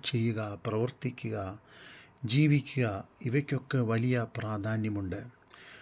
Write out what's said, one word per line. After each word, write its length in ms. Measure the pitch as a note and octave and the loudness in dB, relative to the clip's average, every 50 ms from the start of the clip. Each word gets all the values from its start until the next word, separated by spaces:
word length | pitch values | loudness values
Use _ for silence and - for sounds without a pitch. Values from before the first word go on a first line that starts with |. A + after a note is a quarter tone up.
| - | -2
ചെയ്യുക, 520 | - - A#2 A2+ A#2 G#2+ A2 G#2+ G#2 G2+ | 0 2 2 2 2 2 0 -4 -4 -6
പ്രവർത്തിക്കുക, 1000 | F#2 - A2+ G#2+ G#2+ A#2 - - - - B2 A#2+ - - A2+ A2 G#2 G2 F#2 G2+ - - - - - - - - - - - - - - | -6 -4 0 2 2 2 0 -2 -4 -6 -6 -4 -4 -6 -4 -4 -4 -4 -6 -8 -12 -16 -20 -20 -20 -20 -20 -20 -20 -20 -20 -18 -8 -4
ജീവിക്കുക, 800 | G#2+ A#2 D3 D#3 D3+ D3 C#3+ - - - C3+ A#2+ G#2+ G2 G2 - - - - | 2 4 6 6 8 6 4 2 0 -2 0 0 0 0 -6 -10 -12 -16 -8
ഇവയ്ക്കൊക്കെ 580 | - A#2+ A#2+ D3 C#3+ - C#3+ B2+ - - - C3 | -4 0 0 0 0 0 -4 -4 -2 0 0 0
വലിയ 480 | A#2+ A2 A#2 A2+ A#2+ B2+ B2+ A#2+ A2+ A2 - | 2 2 2 2 2 2 2 2 0 -2 -4
പ്രാധാന്യമുണ്ട്. 920 | A#2+ A2+ G#2+ G#2+ G2+ G2+ A2 A2 A2 G#2+ G#2+ G#2 G2+ F#2+ F2+ F#2 G2+ A2+ B2 - _ _ - - - - - - - | -6 -4 -4 -4 -2 -2 -2 0 0 0 0 0 -2 -2 -2 -4 -6 -8 -12 -18 _ _ -20 -20 -20 -20 -20 -20 -20